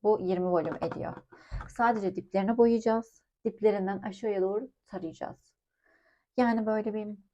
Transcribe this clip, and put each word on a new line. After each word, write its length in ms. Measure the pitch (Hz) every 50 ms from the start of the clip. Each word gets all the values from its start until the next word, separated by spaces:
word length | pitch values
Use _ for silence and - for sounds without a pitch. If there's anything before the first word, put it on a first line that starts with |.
Bu 160 | - 208 214 -
yirmi 260 | 185 180 190 180 180 180
volüm 260 | 175 170 156 170 - -
ediyor. 340 | - 165 - 151 - - - - - _ - - - - - - - - -
Sadece 400 | - 240 233 233 220 196 185 185
diplerini 400 | 190 - - - 196 196 196 233
boyayacağız. 680 | 240 233 233 233 226 226 226 220 226 226 - _ _ _ _ _ _ _
Diplerinden 540 | 220 - - 208 214 202 202 190 196 196 185
aşağıya 440 | - 214 190 - - 220 202 190
doğru 280 | 185 190 202 214 269 262 _ _ _
tarayacağız. 500 | _ - 185 185 160 131 - - - - _ _ _ _ _ _ _ _ _ _ _ _ _ _ _ _ _ _ _ _
Yani 300 | - 247 233 226 226 220
böyle 280 | 220 220 220 214 220 208
bir 140 | 214 214 208 208 196 _ _